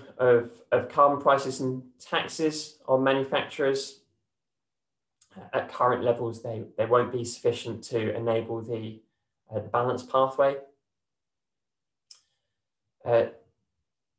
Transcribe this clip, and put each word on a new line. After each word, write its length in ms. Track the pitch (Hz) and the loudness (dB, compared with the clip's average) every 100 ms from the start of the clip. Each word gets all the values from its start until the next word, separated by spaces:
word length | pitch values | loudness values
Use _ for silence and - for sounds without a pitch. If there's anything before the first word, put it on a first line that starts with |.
| - - | -8 0
of, 320 | 127 120 120 - - | 4 4 2 -10 0
of 180 | - - | 0 2
carbon 300 | 147 143 139 | 4 4 4
prices 400 | 147 135 135 127 | 4 4 2 -4
and 220 | 131 127 - - | -4 -4 -10 -20
taxes 800 | - 165 - - 156 156 - - - | -6 -4 -4 -2 -2 -2 -10 -8 0
on 160 | 131 | 2
manufacturers. 1000 | 135 135 135 143 - - 139 135 - - _ _ _ _ _ _ _ _ _ _ _ _ _ - 113 | 4 2 0 -2 -2 -2 0 0 -4 -14 _ _ _ _ _ _ _ _ _ _ _ _ _ -20 -6
At 220 | 123 - | -6 -4
current 300 | - 123 123 | 0 0 2
levels, 400 | 123 117 117 110 | 0 0 -4 -8
they, 200 | 123 110 - - | -8 -10 -8 -4
they 80 | 110 | 2
won't 260 | 120 117 | 2 2
be 140 | 123 117 | -4 -8
sufficient 580 | - 123 - 120 98 - | -4 -2 -2 -6 -10 -6
to 300 | 117 107 117 | -4 -2 -2
enable 460 | 117 113 113 117 | -2 -2 -4 -8
the, 400 | 110 113 107 110 _ _ _ _ - | -8 -8 -10 -14 _ _ _ _ -12
uh, 80 | 107 | -10
the 60 | 101 | -2
balance 360 | 120 127 - | -2 0 -4
pathway. 540 | - 135 131 - 139 139 - _ _ _ _ _ _ _ _ _ _ _ _ _ - - _ _ _ _ _ _ _ _ | -2 0 2 2 0 0 -10 _ _ _ _ _ _ _ _ _ _ _ _ _ -20 -20 _ _ _ _ _ _ _ _
Uh, 220 | - 117 - - _ _ _ _ _ _ _ | 2 2 2 -4 _ _ _ _ _ _ _